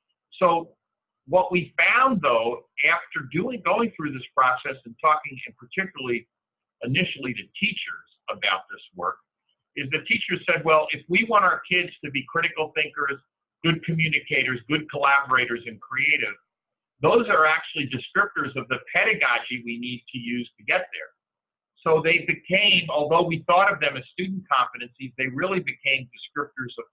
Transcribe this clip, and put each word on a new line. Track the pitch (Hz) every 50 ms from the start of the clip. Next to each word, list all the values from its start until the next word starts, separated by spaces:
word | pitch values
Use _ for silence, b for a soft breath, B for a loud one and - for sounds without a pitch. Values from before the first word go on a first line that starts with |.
| _ _ _ _ _ _ - -
So | 185 175 170 - - - _ _ _ _ _ _ _ _ _ _ _
what | 131 156 185 180 -
we | 180 180 147 - - -
found, | 170 190 214 240 262 269 247 185
though, | 147 135 120 113 113 120 120 - - _ - - 143
after | 151 170 170 - - - 160 135 127
doing, | 135 165 214 254 254 202 165
going | 170 196 220 233 226 -
through | - 156 143
this | 135 127 123 - -
process | 139 127 127 127 - - 139 131 - -
and | 120 117 -
talking, | - 156 151 - - - 135 131 -
and | - -
particularly | - 127 127 - 185 190 185 - - 131 123 120 117 120 _ _ _ _ _ _ _ _ _ _ - 120
initially | 123 135 175 185 - - 135 139 127 117
to | 104 95 _ -
teachers | - 196 214 208 - - - - - - _ _ _ - -
about | 101 98 104 101 95 - - -
this | - - - - -
work, | 90 87 90 - _ _ _ _ _ _ _ _ _ _ _ -
is | 143 143 131
the | 147 156 -
teachers | - 226 226 - - 185 - -
said, | - 170 156 151
"Well, | 160 156 156 151 156
if | 160 135 - -
we | 175 214 226
want | 226 220 202 190
our | 180 160 160 - -
kids | 180 180 175 175 - - -
to | 143
be | 135 139 - -
critical | - 165 160 170 - 156 156 151 -
thinkers, | 156 147 147 143 147 143 139 143 139 _ _ _ _ _ _ _ _ -
good | 165 160 160 -
communicators, | - 165 160 160 156 147 147 - - 147 135 127 127 127 123 - -
good | 151 156 151 -
collaborators, | - 143 139 139 139 143 135 131 127 127 123 120 117 117 117
and | 120 110 98
creative, | - - 127 131 139 147 151 139 117 104 101 _ _ _ _ _ _ _ _ _ _ _ _ -
those | 127 202 - 233 233
are | 208 196 156 156
actually | 156 160 160 - - - 160 143 135
descriptors | 135 120 - - - 190 202 196 - 160 143 127 123
of | 131 113
the | 120 127 120 - - -
pedagogy | 175 208 226 214 147 147 127 120 117 - - 127 123 117
we | 117 117 120
need | 120 123 123 120 _ - -
to | 131
use | 117 120 120 123 120 - _
to | _ 107
get | 131 160 185 180 - -
there." | 82 - - _ _ _ _ _ _ _ _ _ _ _ _ _ _
So | - 165 160 156 151
they | 160 170 170
became, | 165 165 147 - - - 180 196 208 202 190 175 165 156
although | 160 151 147 147 160 - 175
we | 170 165 165 -
thought | - 175 180 196 196 156
of | 139
them | 147 143 139
as | 127 - - -
student | - 185 190 190 185 -
competencies, | - 139 131 123 - - 120 123 123 _ - 135 123 -
they | - 131 131 123
really | 139 175 185 196 185
became | 143 139 - - - 139 135 131 123 - _
descriptors | - - - - 147 147 - - 131 127 117 -
of | - 117 _